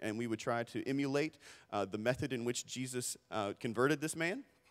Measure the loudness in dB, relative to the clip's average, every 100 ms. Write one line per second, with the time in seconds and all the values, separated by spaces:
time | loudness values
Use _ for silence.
0 | -4 -2 -2 -2 0 0 0 -4 0 0
1 | 2 2 0 -4 -20 -20 -4 0 0 2
2 | 2 2 0 -2 -2 -2 -4 -6 -4 -4
3 | -4 -6 -6 -2 -2 -2 -2 4 4 4
4 | 0 -2 -2 -2 -8 _ _